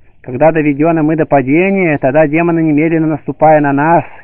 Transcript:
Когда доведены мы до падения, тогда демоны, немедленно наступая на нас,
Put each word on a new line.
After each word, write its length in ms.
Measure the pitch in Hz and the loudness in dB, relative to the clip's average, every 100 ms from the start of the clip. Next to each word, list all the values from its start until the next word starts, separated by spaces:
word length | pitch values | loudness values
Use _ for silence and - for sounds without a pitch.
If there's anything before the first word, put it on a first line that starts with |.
| _ _ | _ _
Когда 300 | - 127 151 | -12 0 2
доведены 520 | 160 151 139 160 160 | 2 0 0 0 0
мы 120 | 151 160 | 0 -2
до 100 | 151 | 0
падения, 720 | 143 131 151 190 196 180 143 | 0 0 0 0 0 -2 -2
тогда 300 | 135 139 156 | 0 0 0
демоны, 340 | 156 170 165 | 0 -2 0
немедленно 460 | 160 147 160 160 156 | 0 0 0 0 -2
наступая 520 | 143 - 139 156 156 | -4 -8 -2 2 2
на 120 | 143 | 2
нас, 300 | 139 151 170 - - | 0 0 0 -2 -12